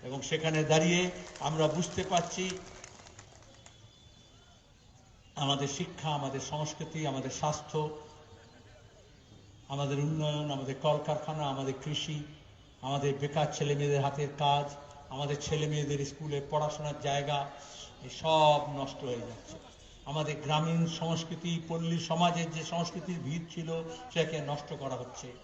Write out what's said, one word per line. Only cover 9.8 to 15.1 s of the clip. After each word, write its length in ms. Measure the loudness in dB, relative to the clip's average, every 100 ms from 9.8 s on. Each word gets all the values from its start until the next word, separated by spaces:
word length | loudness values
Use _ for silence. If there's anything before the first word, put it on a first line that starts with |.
| 0 2 2
উন্নয়ন, 420 | 2 2 0 0 -2
আমাদের 200 | -4 0 2
কলকারখানা, 580 | 2 2 -2 -2 -2 -2
আমাদের 220 | 0 -2 -4
কৃষি, 340 | -4 -2 -2 -4 -6 -14 -20 -20 -20 -10 -2
আমাদের 240 | 0 2 2
বেকার 260 | 0 2 2 2
ছেলে 180 | 0 2
মেয়েদের 240 | 4 4 2
হাতের 260 | 0 -4 2
কাজ, 220 | 4 4 2 -8 -14 -16 -12